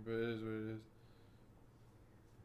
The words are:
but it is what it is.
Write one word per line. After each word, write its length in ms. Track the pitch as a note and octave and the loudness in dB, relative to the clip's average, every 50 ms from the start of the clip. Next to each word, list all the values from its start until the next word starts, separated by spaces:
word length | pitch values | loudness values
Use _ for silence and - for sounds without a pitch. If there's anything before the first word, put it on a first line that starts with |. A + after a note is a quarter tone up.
| G#2+ | 2
but 80 | A2 | 4
it 160 | A2+ A2+ A#2 A#2 | 6 6 8 6
is 140 | A#2 A2 | 6 4
what 100 | A2 A2 | 4 4
it 220 | A2 A2 G#2+ A2 A2 | 4 4 4 2 2
is. 60 | A2 - - - - - - - - - - - - - - - - - - - - - - - - - - - - - - - - | 0 -2 -8 -14 -16 -16 -16 -16 -16 -16 -16 -16 -16 -16 -16 -16 -16 -16 -18 -18 -18 -18 -16 -16 -16 -16 -16 -16 -18 -18 -16 -16 -16